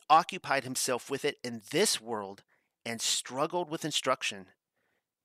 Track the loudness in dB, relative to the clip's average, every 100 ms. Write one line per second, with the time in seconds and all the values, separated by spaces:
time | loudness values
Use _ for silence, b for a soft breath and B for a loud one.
0 | 6 6 6 -2 -2 0 0 -2 0 0
1 | -2 -2 -2 -2 -6 -10 -2 2 2 2
2 | -2 -6 -6 -10 -20 _ _ _ -8 -2
3 | 0 0 -2 -2 0 0 -4 -4 -2 0
4 | 0 0 -2 -6 -12 _ _ _ _ _
5 | _ _